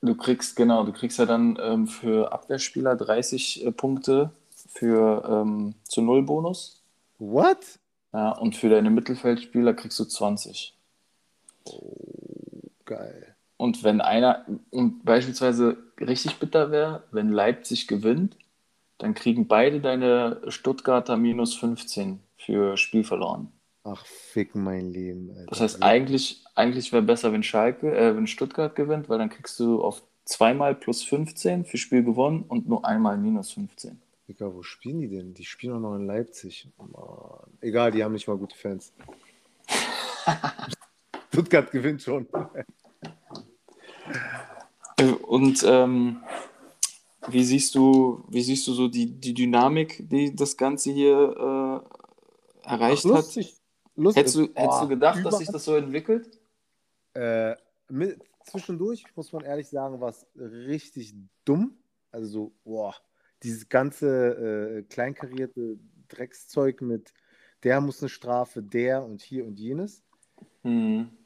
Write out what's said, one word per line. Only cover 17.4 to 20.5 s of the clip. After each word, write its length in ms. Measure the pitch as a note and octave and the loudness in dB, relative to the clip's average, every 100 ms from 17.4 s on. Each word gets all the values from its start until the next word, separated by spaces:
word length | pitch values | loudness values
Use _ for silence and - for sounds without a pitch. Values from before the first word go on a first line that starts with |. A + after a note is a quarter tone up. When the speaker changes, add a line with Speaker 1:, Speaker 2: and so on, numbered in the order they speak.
| G#2 B2 - A#2+ - | 2 0 -4 -6 -4
Speaker 1:
gewinnt, 500 | G#2 A2 C3 G3 - _ _ _ _ _ _ | -2 0 2 0 -4 _ _ _ _ _ _
dann 160 | G#2+ | -6
kriegen 340 | G#2+ - A#2 A2+ | -2 0 0 4
beide 340 | A2 B2+ D3 | 6 6 2
deine 600 | C#3 C3 B2+ B2 A#2+ A#2 - | -2 0 4 4 2 -4 -10